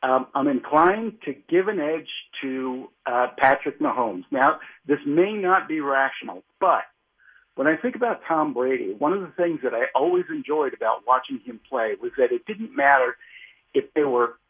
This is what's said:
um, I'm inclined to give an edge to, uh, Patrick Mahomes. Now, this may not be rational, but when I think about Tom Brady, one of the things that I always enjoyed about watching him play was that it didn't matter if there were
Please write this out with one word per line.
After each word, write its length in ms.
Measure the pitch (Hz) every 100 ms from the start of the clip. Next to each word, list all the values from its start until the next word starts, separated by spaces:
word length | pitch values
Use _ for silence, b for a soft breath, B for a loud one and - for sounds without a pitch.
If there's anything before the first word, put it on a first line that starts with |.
um, 240 | 131 131 131
I'm 140 | 139 143
inclined 720 | 127 - 151 170 208 226 214
to 100 | - 139 _
give 200 | 170 190
an 120 | 202
edge 300 | 151 160 - - - -
to, 480 | 139 131 131 127 - _ -
uh, 220 | 123 123 -
Patrick 400 | 135 139 - -
Mahomes. 460 | 147 120 117 90 90
Now, 280 | 131 135 - B B -
this 120 | 143 143
may 260 | 147 190
not 360 | 214 185 185 147
be 120 | 156
rational, 640 | 143 135 135 - - 92 _ _
but 220 | 190 135 - _ _ _ b b b
when 140 | - 139
I 80 | 156
think 180 | 247
about 260 | 247 240 214 -
Tom 260 | 160 151
Brady, 420 | 123 127 131 98 104
one 140 | 147
of 80 | 190
the 120 | 180 -
things 240 | 175 156
that 100 | 131
I 120 | 113 120
always 300 | 131 156 180 180
enjoyed 460 | 156 135 151 143
about 320 | - 110 113 -
watching 320 | 127 - 131
him 220 | 123 113 _
play 240 | 131 110 101
was 80 | 120 -
that 140 | 123
it 120 | 120 -
didn't 280 | 208 220
matter 420 | 143 139 139 123 120 B B B B _
if 120 | 135 135
there 140 | - 147
were 300 | 123 120 - _